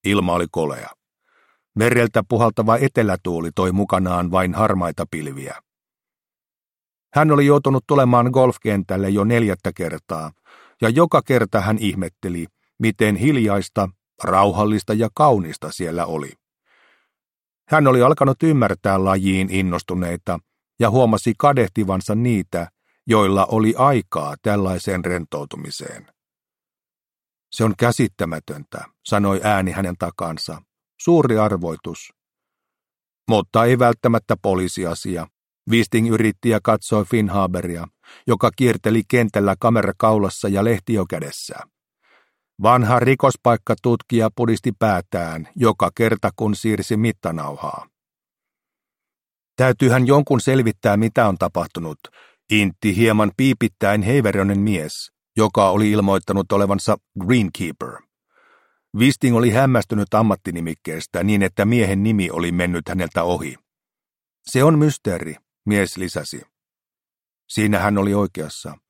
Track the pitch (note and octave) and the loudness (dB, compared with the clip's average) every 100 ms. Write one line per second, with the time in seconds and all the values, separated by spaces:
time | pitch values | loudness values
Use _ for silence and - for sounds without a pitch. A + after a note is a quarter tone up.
0 | G2 G2+ F2+ F2 F2 F2 D#2 B1+ - - | 0 0 0 -2 -2 -4 -4 -6 -14 -20
1 | _ _ _ _ _ _ _ - A#2 A#2 | _ _ _ _ _ _ _ -2 2 2
2 | A#2 A#2 G2 A2+ A#2 G#2 A2 A#2 C3+ - | 2 0 -2 0 0 0 0 2 2 0
3 | G#2+ F2+ - E2+ E2 D#2 F#2 F#2 G2+ F#2 | 0 -2 -4 -6 -6 -2 0 0 0 0
4 | F#2 F2+ F2 F#2 F#2 F#2 G#2+ F#2+ F2 D#2 | 0 -2 0 0 0 0 0 0 -4 -6
5 | E2+ D#2+ D2 C2+ C2 - _ _ _ _ | -8 -8 -10 -12 -14 -16 _ _ _ _
6 | _ _ _ _ _ _ _ _ _ _ | _ _ _ _ _ _ _ _ _ _
7 | _ C#3+ D#3 C#3+ C#3+ C#3+ C#3 C3+ - C#3+ | _ 2 4 4 4 4 2 -2 2 2
8 | B2+ B2 B2 C3 B2+ - A2 G2+ F#2 F#2+ | 4 4 4 4 2 2 -2 -2 -2 -4
9 | G2 G2+ G2+ A#2+ G#2+ F#2 F#2+ - E2+ D#2+ | 0 0 2 2 0 -2 -6 -6 -8 -8
10 | - E2 D#2 _ _ - _ _ A2+ B2+ | -10 -10 -10 _ _ -20 _ _ 0 2
11 | E3+ D3+ - B2+ G#2 G#2+ F#2+ A2 G#2 F#2+ | 2 2 2 0 2 0 0 -2 -2 -4
12 | E2+ _ F#2+ F2 D#2+ _ _ _ A2 G2+ | -8 _ -8 -8 -10 _ _ _ -2 2
13 | G#2+ G2+ B2+ C#3 A2 G2+ - - F#2+ _ | 0 2 0 2 0 -2 -4 -4 -4 _
14 | _ _ F2 F#2+ G2+ F#2+ G#2+ G#2+ - G#2+ | _ _ 0 2 2 2 0 0 -2 -2
15 | A2 - D3+ A2 E2 D#2 D#2+ - F2 E2+ | -2 2 2 2 -2 -10 -14 -8 -8 -6
16 | E2 D#2+ C#2 - _ _ _ _ _ _ | -6 -6 -8 -16 _ _ _ _ _ _
17 | _ _ _ _ _ _ _ D#3 C#3 B2+ | _ _ _ _ _ _ _ 4 6 6
18 | B2 D#3+ C3+ C3+ D#3+ D3 G#2+ F#2+ G2+ F#2+ | 4 4 2 2 2 2 2 0 0 0
19 | F#2+ F#2+ F#2+ F#2+ F#2+ F#2+ F#2 F2 - F2+ | 2 2 2 0 0 -2 -2 -4 -6 -6
20 | F2 E2+ - F2 _ _ _ _ A#2 A#2+ | -4 -6 -6 -8 _ _ _ _ 0 4
21 | A#2+ G#2+ - A2 C#3+ C#3 G2 - G2 F#2+ | 2 2 -2 2 2 2 0 -2 -2 -4
22 | - G#2+ B2 G#2+ F2 F2 E2+ _ _ _ | -4 -2 0 -2 -4 -8 -8 _ _ _
23 | - A2 G2 G2 F#2 A2 A2 A2+ C3+ C3 | 0 2 4 2 2 2 0 2 2 2
24 | - D#2+ D2 D2 A2 G#2 F#2+ F2+ - F#2 | -2 -8 -8 -6 -4 -2 -2 -4 -4 -4
25 | F2 F2 D#2+ D#2 D2 D2 D2 - - - | -4 -6 -6 -10 -10 -14 -14 -14 -14 -18
26 | _ _ _ _ _ _ _ _ _ _ | _ _ _ _ _ _ _ _ _ _
27 | _ _ _ _ _ - A2+ G2 A#2+ A2 | _ _ _ _ _ -2 -2 2 0 2
28 | A#2 - E2+ D#2+ - D2 D2 - - _ | -2 -2 -6 -6 -12 -16 -14 -18 -18 _
29 | - G#2 G2+ F#2+ G#2+ G2+ F#2 F#2+ F#2 F2+ | -4 -2 0 0 0 0 -2 -4 -6 -6
30 | F2 - E2+ D#2+ - D#2+ _ _ _ _ | -8 -8 -10 -8 -12 -14 _ _ _ _
31 | - E3+ C3+ A2 G#2+ F#2+ E2+ D#2 E2+ E2 | 2 2 4 2 0 0 -6 -8 -12 -14
32 | - _ _ _ _ _ _ _ _ _ | -18 _ _ _ _ _ _ _ _ _
33 | _ _ - G#2+ F2+ A2+ A#2 B2+ A#2+ A#2 | _ _ 0 0 2 2 2 4 2 2
34 | G2 A#2 - G#2+ G#2 F#2 F#2 - F2 E2+ | 0 0 -2 -4 -2 -2 -2 -6 -8 -8
35 | - F2 D#2+ _ _ _ - A#2 G#2+ A#2 | -8 -8 -10 _ _ _ 0 0 2 0
36 | A2+ A2 A2 G2 A#2 G#2+ - G#2+ - A2 | 0 2 0 0 0 0 0 -2 0 -2
37 | F#2+ A#2 G#2 G2 F#2 F2+ F2 E2+ E2+ _ | 0 -2 0 -2 -2 -4 -6 -10 -12 _
38 | _ - - A2 A#2 - B2 A2 G#2+ A2+ | _ -12 -2 0 0 2 0 2 0 0
39 | G#2+ B2 A2+ G#2 G2+ F#2+ A#2 A2+ F#2+ - | 2 0 0 0 0 0 2 2 0 0
40 | A2 A2 G2 - G#2 G2 A2 G#2+ - G#2+ | 2 2 0 -4 -4 -2 0 -2 -2 -2
41 | E2+ E2+ D2 - - - - _ _ _ | -2 -8 -10 -14 -16 -16 -18 _ _ _
42 | _ _ _ _ _ - G2+ B2 A2+ B2 | _ _ _ _ _ 0 4 4 4 2
43 | A#2+ C3+ C3+ - A#2+ A2+ - A2+ B2 A#2 | 2 2 0 2 0 0 0 -2 0 -2
44 | - A#2 A2 - A#2 G#2+ B2 G#2 A2 F#2 | -2 0 0 -2 -2 -2 -4 -2 -2 -2
45 | - F#2 E2 E2 D#2 - A#2 G2+ F#2 - | -4 -8 -6 -10 -12 -2 0 0 -4 0
46 | A2+ A2 - - G#2+ G2+ A2+ G#2+ - G#2+ | -2 0 -4 -2 -4 -2 -2 -4 -2 -2
47 | A#2 G2+ F2+ E2 D2 C#2+ D2+ - - _ | -2 -2 -8 -8 -10 -10 -12 -12 -18 _
48 | _ _ _ _ _ _ _ _ _ _ | _ _ _ _ _ _ _ _ _ _
49 | _ _ _ _ _ - C3 A2+ C3 B2+ | _ _ _ _ _ 0 0 4 2 2
50 | B2+ C#3+ C#3+ C3 C3+ C3 A2+ - A2 G2+ | 4 2 4 0 2 2 0 0 0 2
51 | A2+ - A2 F#2 F2+ F2 E2 - E2 D2+ | 2 2 0 0 -4 -4 -6 -8 -12 -12
52 | - _ _ _ _ G#2+ G2 - G#2+ F#2 | -20 _ _ _ _ 0 0 -2 -2 2
53 | A2+ G#2+ G#2 - C3+ A#2+ A2+ _ G2 G#2 | 2 2 0 0 0 2 -2 _ 0 0
54 | G2 C#3 G#2+ F#2+ G2 G2 G#2 F#2+ D#2 - | 0 0 0 0 0 0 0 -2 -4 -12
55 | - _ _ - G#2+ G#2+ F#2+ G2 G#2+ G#2 | -18 _ _ -2 0 2 2 4 2 2
56 | G2 G2 - G2 F#2 G2+ G2 G2 - G2+ | 2 0 0 -4 0 0 0 0 -2 -4
57 | _ G2+ F#2 B2+ F#2+ - F2+ C#2+ - - | _ -10 0 0 0 -6 -10 -10 -14 -16
58 | _ _ _ _ _ _ _ _ _ G#2 | _ _ _ _ _ _ _ _ _ 2
59 | B2+ - C3 A#2 A#2+ A2 C3+ A#2+ - G#2+ | 2 2 2 2 2 2 2 2 0 -4
60 | G2+ G#2+ A2 F#2+ - E2+ E2 D#2+ - D#2+ | 0 0 2 0 -4 -8 -8 -8 -10 -10
61 | - F2 F#2+ G#2 F#2+ - G#2 A#2+ G2+ G2 | -8 -4 0 0 0 0 0 2 0 0
62 | G#2+ G#2+ F2+ D#2+ F2 F2 F2+ F2 - F#2 | 0 0 -2 -4 -2 -2 -2 -4 -4 -6
63 | E2+ F#2 E2+ F2 D2+ B1+ _ _ _ _ | -4 -2 -2 -2 -4 -14 _ _ _ _
64 | _ _ _ _ - C3 D3 D#3 D3+ C#3 | _ _ _ _ -4 2 4 4 2 0
65 | G#2 E2+ D#2+ D2+ _ _ - G#2 F#2 F#2 | -4 -4 -8 -14 _ _ -2 0 0 -4
66 | F#2 - D2 B1+ - _ _ _ _ _ | -8 -8 -10 -16 -18 _ _ _ _ _
67 | _ _ _ _ _ - G#2+ G2+ G2+ G2+ | _ _ _ _ _ -2 0 2 2 0
68 | G2+ G2+ G2 - D#2 - D#2 D2 _ | 0 0 -2 -6 -12 -12 -16 -18 _